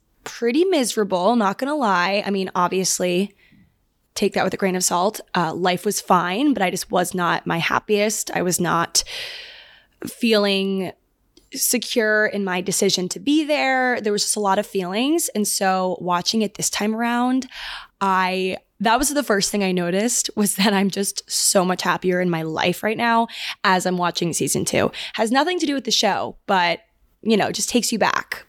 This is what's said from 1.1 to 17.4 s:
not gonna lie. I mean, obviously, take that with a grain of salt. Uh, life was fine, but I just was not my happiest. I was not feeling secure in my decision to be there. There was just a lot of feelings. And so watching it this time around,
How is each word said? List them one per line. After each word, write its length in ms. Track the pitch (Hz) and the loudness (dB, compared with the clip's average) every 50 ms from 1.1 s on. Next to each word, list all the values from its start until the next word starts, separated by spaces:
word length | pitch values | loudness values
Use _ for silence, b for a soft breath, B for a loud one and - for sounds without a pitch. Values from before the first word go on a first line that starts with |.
| 185 175 175 202 240 | 0 2 2 4 4
not 220 | 233 208 190 196 | 4 2 0 0
gonna 180 | - 262 277 302 | -2 -4 -2 -2
lie. 480 | 302 254 208 190 175 175 190 196 208 - | 0 0 2 2 2 2 2 0 0 -2
I 60 | - | -2
mean, 180 | 208 196 185 185 - | -2 -2 -2 -2 0
obviously, 800 | 185 180 175 185 185 185 - - - 185 180 175 175 196 208 b b b b b b b b b _ _ _ _ _ _ _ _ | 0 0 2 0 0 0 -2 -2 0 0 0 2 0 0 -2 b b b b b b b b b _ _ _ _ _ _ _ _
take 180 | - 208 190 - | -2 -2 0 2
that 100 | 196 - | 0 0
with 100 | 190 - | 0 0
a 40 | |
grain 180 | - 202 190 180 | 0 -2 0 0
of 80 | 185 180 | 0 0
salt. 360 | - 180 175 175 214 214 - - - - | 0 0 2 0 0 -2 -4 -12 -2 0
Uh, 180 | 185 170 160 156 | 0 0 0 0
life 320 | 165 180 180 180 175 - | 0 0 0 0 0 -2
was 140 | 214 196 - | -4 -4 -4
fine, 540 | - - 196 175 170 175 185 214 285 302 262 | 0 2 2 2 2 0 -2 0 2 2 2
but 80 | 208 | 2
I 80 | 190 180 | 0 -2
just 200 | 180 180 - - | -2 -4 -6 -2
was 240 | - 180 180 175 - | 0 0 0 0 0
not 320 | 180 175 165 165 - - | 0 0 0 0 0 -2
my 120 | 175 165 | -2 -2
happiest. 720 | 170 156 - - - - - 214 208 208 220 208 - - - | -2 0 0 0 0 0 0 0 2 2 0 -2 -4 -6 -4
I 100 | - 175 | -4 -2
was 180 | 175 180 170 - | 0 0 0 0
not 440 | 180 160 165 165 170 - - - - B B B B B B B B B B B B B B B B B B _ - | 0 0 0 0 0 0 0 -2 -2 B B B B B B B B B B B B B B B B B B _ -14
feeling 880 | - - - - 226 220 208 202 202 196 196 190 196 196 190 185 170 - _ _ _ _ _ _ _ _ - _ _ - | -12 -6 -2 0 2 2 2 2 2 0 0 0 -2 -2 -2 -4 -6 -8 _ _ _ _ _ _ _ _ -20 _ _ -6
secure 760 | 262 - - - 240 - - - 247 220 214 214 214 214 | -4 -2 0 0 0 -2 -2 -2 0 2 2 2 2 2
in 160 | 208 - 202 202 | 0 0 -2 -2
my 180 | 190 180 185 | -2 -2 -2
decision 480 | 180 196 170 - 208 196 185 190 185 175 | -2 -2 0 2 2 2 2 0 -2 -4
to 100 | - 175 | -6 -4
be 240 | 185 277 294 311 311 | 0 2 2 2 2
there. 560 | 285 302 277 262 262 262 262 254 247 247 - | 2 0 0 2 2 2 2 2 0 0 0
There 140 | 208 208 208 | 0 -2 -2
was 100 | 202 - | 0 0
just 120 | - - | -2 -2
a 60 | 214 | 0
lot 180 | 208 196 190 202 | 2 2 2 0
of 60 | 208 | 0
feelings. 640 | - - 196 180 175 190 214 254 285 320 339 - - | -2 -4 -4 -4 -2 -2 -2 0 2 2 0 0 -2
And 180 | - 214 208 | -2 -2 -2
so 500 | - - - 202 190 190 185 185 185 180 - | 0 0 0 2 2 2 2 0 -2 -2 -4
watching 420 | 170 175 175 175 175 - - 220 | -2 -2 -2 0 0 0 0 0
it 140 | 214 202 - | -2 -2 -4
this 140 | - 170 - | -4 -4 -4
time 260 | - - 202 214 220 | -2 -2 -2 -2 -2
around, 520 | 220 240 233 240 240 247 254 254 262 | -2 -2 -2 0 0 0 0 0 -2